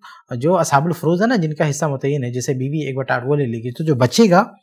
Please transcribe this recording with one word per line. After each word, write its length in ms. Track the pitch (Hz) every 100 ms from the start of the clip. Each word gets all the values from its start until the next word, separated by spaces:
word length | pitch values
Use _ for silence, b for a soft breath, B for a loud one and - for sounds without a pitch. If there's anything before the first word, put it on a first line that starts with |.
| B B B
जो 220 | 123 143
असहाबुल 380 | 180 160 139 165
फुरूज 300 | 156 147 175
है 60 | 226
ना, 80 | 247
जिनका 280 | 156 151
हिस्सा 240 | 160 139 160
मुतय्यन 360 | 135 139 143
है, 80 | 120
जैसे 220 | 123 123
बीवी 340 | 131 135 156 139
एक 80 | 131
बटा 180 | 127
आठ 100 | 127
वो 100 | 123
ले 120 | 147 127
लेगी, 240 | 113 120
तो 140 | 123
जो 100 | 160
बचेगा, 580 | 127 123 - 226 175 226 -